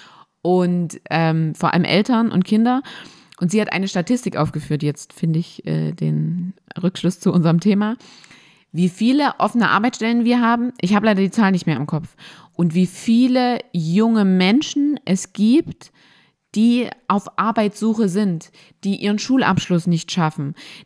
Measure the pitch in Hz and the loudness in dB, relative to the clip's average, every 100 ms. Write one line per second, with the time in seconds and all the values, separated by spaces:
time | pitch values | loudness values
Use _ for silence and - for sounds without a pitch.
0 | - - _ _ 175 185 180 175 165 - | -20 -20 _ _ 0 2 2 0 -4 -8
1 | - 160 165 160 160 - 170 175 170 175 | -6 -2 0 0 -2 -2 0 0 2 2
2 | 214 233 233 180 180 214 233 254 - - | 2 0 0 0 0 2 2 0 -4 -14
3 | - - _ - 180 214 202 180 196 185 | -20 -20 _ -6 -2 0 -2 -2 -4 -2
4 | 170 247 196 - 156 156 - 151 147 147 | -2 -2 -2 -4 -4 -4 -4 -4 -2 -6
5 | - - 165 160 170 - - 156 156 170 | -10 -6 -2 -2 -4 -8 -6 -4 -4 -4
6 | 156 - 156 175 180 - - - 180 - | -4 -2 -2 -4 -8 -12 -18 -6 -4 -2
7 | 175 - 190 175 165 170 202 202 214 240 | -4 -2 0 2 2 2 2 0 0 -6
8 | - - - - _ _ _ 156 180 180 | -12 -20 -20 -20 _ _ _ -2 -2 0
9 | 226 277 285 - 214 240 196 175 240 - | 0 2 0 0 -2 2 2 2 0 -2
10 | 226 240 233 240 233 233 247 - 180 202 | -2 0 2 2 2 0 -2 -4 0 2
11 | 214 196 190 226 196 185 - 135 147 156 | 2 2 2 2 2 2 0 -2 -2 -4
12 | - _ - - - - 175 165 180 - | -6 _ -20 -20 -12 -2 0 2 0 -2
13 | - 226 254 254 247 240 - 175 160 185 | 0 4 4 2 0 -2 -4 -6 0 2
14 | 226 220 196 185 185 247 302 294 285 285 | 2 2 2 4 4 2 0 -2 -2 -2
15 | - 190 - - 214 285 - - - _ | -2 -4 -4 0 2 2 0 -8 -18 _
16 | _ _ _ _ _ 208 233 240 233 - | _ _ _ _ _ 0 2 2 -2 -8
17 | - 202 - - 208 220 208 - 220 214 | -4 -4 -4 -6 -4 0 -2 -2 -2 0
18 | 208 180 202 165 - _ - _ 190 196 | 0 0 -2 -4 -8 _ -20 _ -6 -4
19 | 202 208 - 262 - 190 - 175 180 165 | -2 -2 0 0 2 2 2 0 0 -2
20 | - - 156 - 143 - - - | -2 -2 -2 -2 -10 -10 -18 -20